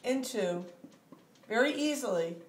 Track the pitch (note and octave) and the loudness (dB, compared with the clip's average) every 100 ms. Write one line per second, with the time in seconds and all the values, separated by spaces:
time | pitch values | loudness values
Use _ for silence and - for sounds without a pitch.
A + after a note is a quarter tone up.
0 | B3+ C4 B3+ A3 F3+ F3 F3+ - - - | -2 0 0 -2 0 -2 -6 -16 -20 -20
1 | - - - - - A3+ C#4+ C#4+ D4+ C#4 | -20 -20 -20 -18 -2 2 4 4 0 0
2 | A#3+ F3 E3 F3 | 0 0 0 -4